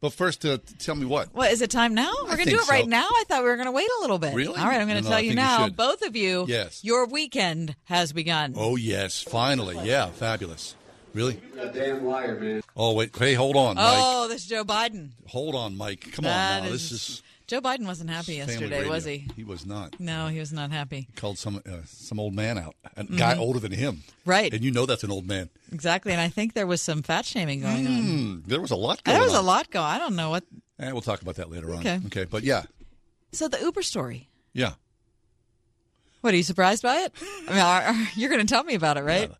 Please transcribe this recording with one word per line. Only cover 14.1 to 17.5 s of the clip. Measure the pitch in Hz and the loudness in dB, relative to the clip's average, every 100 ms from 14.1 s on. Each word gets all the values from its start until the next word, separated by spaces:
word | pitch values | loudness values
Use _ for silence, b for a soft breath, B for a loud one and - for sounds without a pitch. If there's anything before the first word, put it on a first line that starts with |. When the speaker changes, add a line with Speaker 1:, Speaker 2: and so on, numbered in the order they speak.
| 247 233 | 2 -2
Speaker 2:
this | 226 | -6
Joe | 175 226 | -6 -4
Biden. | 208 214 233 214 143 117 - | -2 0 -2 -4 -14 -16 -10
Speaker 1:
Hold | 123 156 | -6 -4
on, | 135 110 95 | -4 -4 -6
Mike. | 104 98 - | -8 -8 -10
Come | - | -6
Speaker 2:
That | 160 180 190 190 | -2 0 0 -2
Speaker 1:
on | 185 | -4
now. | |
Speaker 2:
is | - 165 | -6 -6
Speaker 1:
This | |
is | 117 - 120 b b | -8 -10 -12 b b
Speaker 2:
Joe | - | -8